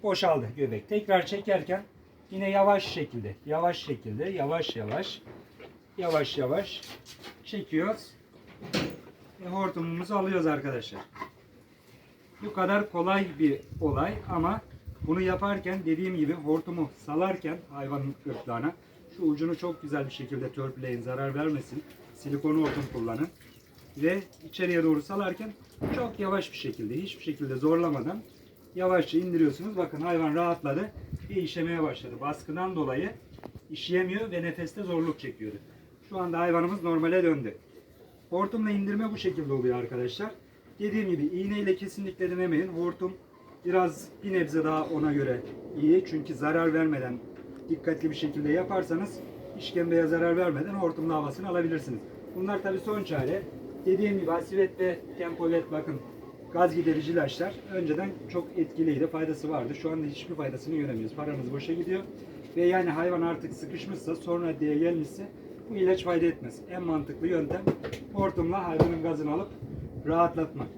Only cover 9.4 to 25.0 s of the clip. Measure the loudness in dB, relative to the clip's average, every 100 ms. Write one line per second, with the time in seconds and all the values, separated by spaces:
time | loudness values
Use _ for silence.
9.4 | -6 -2 -2 0 -2 -2 0 0 2 4
10.4 | 4 2 -2 -4 -6 -12 -16 -14 -14 -14
11.4 | -20 -20 -20 -20 -20 -20 -20 -20 -20 -10
12.4 | -6 0 4 4 2 0 2 2 2 4
13.4 | 4 4 -4 -2 2 2 0 -2 -2 0
14.4 | 2 0 -6 -16 -16 -6 0 2 2 2
15.4 | 2 0 -2 -2 0 0 0 2 2 0
16.4 | 2 0 0 -2 -4 -4 -4 0 2 0
17.4 | -4 -6 -8 -8 -4 -2 -4 -6 -8 -8
18.4 | -4 -2 -2 -4 -20 -20 -20 -2 0 2
19.4 | 0 0 -4 -6 -4 -4 -4 -8 -6 -4
20.4 | -4 -4 -6 -6 -6 -4 -4 -4 -2 0
21.4 | 0 -2 -4 -10 -10 -20 -20 -12 -4 0
22.4 | 2 4 2 0 -4 -4 -2 -2 -4 -6
23.4 | -20 -20 -20 -20 -18 0 2 2 -4 -18
24.4 | -14 -2 2 4 4 2